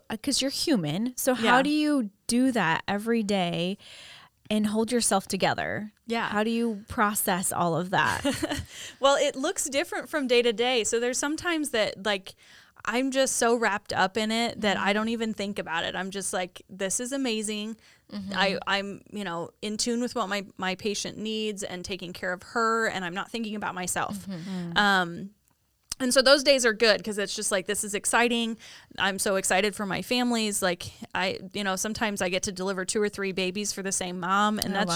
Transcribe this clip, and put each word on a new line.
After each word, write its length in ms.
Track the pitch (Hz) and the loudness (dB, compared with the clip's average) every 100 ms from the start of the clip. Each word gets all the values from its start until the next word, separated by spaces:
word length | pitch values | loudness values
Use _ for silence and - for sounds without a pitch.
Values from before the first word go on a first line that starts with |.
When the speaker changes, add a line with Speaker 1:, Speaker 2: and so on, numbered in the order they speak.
| - | -2
Speaker 1:
uh, 80 | 226 | -6
'cause 200 | - - | -2 0
you're 100 | 269 | 0
human, 640 | - - 233 147 170 247 - | -2 2 2 2 0 -2 -2
so 180 | 269 | 0
how 240 | 247 226 247 | 2 4 6
Speaker 2:
Yeah. 40 | |
Speaker 1:
do 60 | 285 | 4
you 400 | 302 302 285 202 _ - | 2 2 2 0 _ -2
do 240 | 240 262 | 2 4
that 320 | 233 165 165 - | 4 2 2 0
every 360 | 202 226 233 | -2 0 0
day 540 | 202 202 175 170 180 202 - - - - - _ - | 2 2 0 0 -2 -4 -10 -20 -20 -20 -20 _ -2
and 180 | 214 214 | 0 2
hold 240 | 220 226 | 2 2
yourself 360 | 240 - 196 - | 2 2 2 0
together? 680 | 190 165 - 78 110 214 _ - | 0 0 0 -2 -4 -8 _ -6
Speaker 2:
Yeah. 200 | 233 196 | -4 -2
Speaker 1:
How 140 | 208 | 0
do 60 | 220 | 0
you 340 | 233 233 202 - | 0 0 -2 -6
process 640 | - 208 208 - 180 185 | 0 2 2 0 0 0
all 220 | - 175 156 | 0 2 0
of 140 | 180 | 0
that? 300 | 165 131 - 277 | 2 2 2 0
Speaker 2:
<laughs> 380 | - 311 285 - - - - | 0 -2 -4 -8 -12 -16 0
Well, 160 | 277 277 | 4 4
it 160 | 294 262 | 2 0
looks 300 | 302 - 320 | -2 -2 -2
different 400 | 277 - 381 - | -2 -2 -4 -4
from 180 | 311 254 | -4 2
day 140 | 240 | 4
to 100 | 240 | 4
day. 300 | 214 247 254 | 2 2 2
So 160 | 208 233 | 2 0
there's 180 | 240 254 | 0 0
sometimes 520 | 285 311 359 320 285 | -2 -2 0 0 0
that, 360 | 226 196 - 208 | 0 0 -2 -2
like, 300 | 202 - - - - - - | -2 -4 -20 -20 -20 -20 -12
I'm 280 | - 233 269 | -2 0 2
just 240 | 262 269 - | 2 2 4
so 160 | 233 233 | 4 4
wrapped 380 | 220 208 - | 2 0 -2
up 240 | 117 185 226 | 0 2 2
in 140 | 220 | 0
it 300 | 226 233 - | 0 0 0
that 140 | 214 185 | 0 2
I 80 | 185 | 2
Speaker 3:
Mm-hmm. 40 | |
Speaker 2:
don't 160 | 208 226 | 0 0
even 240 | 233 226 214 | -2 -4 -4
think 240 | 202 202 | -6 -6
about 240 | 175 160 | -4 -4
it. 120 | 180 180 | -4 -4
I'm 140 | 190 | -6
just 240 | 196 185 | -6 -4
like, 300 | 196 180 - - | -4 -4 -10 -14
"This 320 | 190 190 190 | -6 -2 -2
is 120 | 247 | -2
amazing." 680 | 277 262 220 214 214 214 220 - _ - | -2 -2 -2 -2 -4 -6 -10 -16 _ -14
Speaker 3:
Mm-hmm. 220 | 208 196 185 | -10 -4 0
Speaker 2:
I, 220 | 196 185 - | 0 0 -2
I'm, 340 | 196 202 190 - | -2 -2 -10 -12
you 120 | 208 | -8
know, 280 | 190 170 165 - | -6 -6 -8 -8
in 160 | 208 214 | -6 -2
tune 240 | 247 233 | 0 0
with 140 | 247 247 | -2 -2
what 120 | 190 | -2
my, 160 | 202 196 - | -2 -6 -6
my 160 | 185 185 | -4 -2
patient 420 | 214 208 - - | -4 -4 -6 -6
needs 440 | 214 220 214 196 | -4 -4 -4 -4
and 220 | 202 180 180 | -8 -8 -8
taking 260 | 185 175 | -8 -8
care 220 | - 185 | -8 -6
of 80 | 180 | -6
her, 460 | - 240 226 226 220 | -4 0 2 2 0
and 180 | 190 175 | -2 -4
I'm 80 | |
not 160 | 190 - | -6 -6
thinking 260 | 233 220 208 | -6 -4 -4
about 200 | 180 180 | -6 -4
myself. 520 | 180 175 - 202 180 | -4 -2 -2 -6 -8
Speaker 3:
Mm-hmm. 440 | 175 185 185 175 | -10 -6 -6 -2
Speaker 1:
Mm. 40 | 170 | 2
Speaker 2:
Um, 520 | 208 190 175 175 196 _ _ _ _ _ - - | 4 4 2 -4 -12 _ _ _ _ _ -12 -4
and 120 | 254 | 2
so 120 | 269 | 6
those 180 | 262 294 | 8 8
days 240 | 269 269 240 | 6 6 4
are 80 | |
good 300 | 208 226 202 | 4 4 4
'cause 160 | 208 208 | 0 -4
it's 160 | 196 - | -4 -4
just 160 | 208 | 0
like, 160 | 196 185 | 0 0
"This 160 | 196 | -4
is 100 | 208 | -2
exciting. 640 | 202 - 233 240 233 226 226 - - - - | -2 2 4 4 2 -2 -4 -12 -20 -12 -2
I'm 220 | 196 196 | -2 0
so 160 | 214 190 | 0 2
excited 400 | 190 190 208 196 | 2 2 2 0
for 100 | 202 | -4
my 160 | 170 | -2
families." 580 | - 247 247 233 214 202 | 0 0 2 2 0 0
Like, 280 | 185 180 - - - | 0 -2 -6 -14 -8
I, 240 | 185 185 - 185 | -2 -2 -4 -8
you 100 | 196 | -6
know, 120 | 196 190 | -2 -2
sometimes 480 | 214 214 220 202 | -2 -2 -2 -2
I 60 | 185 | -2
get 120 | 180 | -2
to 80 | 208 | -4
deliver 340 | 185 190 185 185 | -4 -4 -2 -2
two 140 | 220 | 0
or 80 | 208 | 0
three 260 | 202 196 | -2 -4
babies 380 | 190 185 196 202 | -2 -2 -2 -4
for 120 | - | -4
the 80 | 190 | -4
same 280 | 190 180 185 | -2 -4 -4
mom, 380 | 175 196 208 208 | 0 4 4 2
and 120 | - | 0
Speaker 1:
Oh, 60 | 196 | 0
Speaker 2:
that's 80 | 196 | 0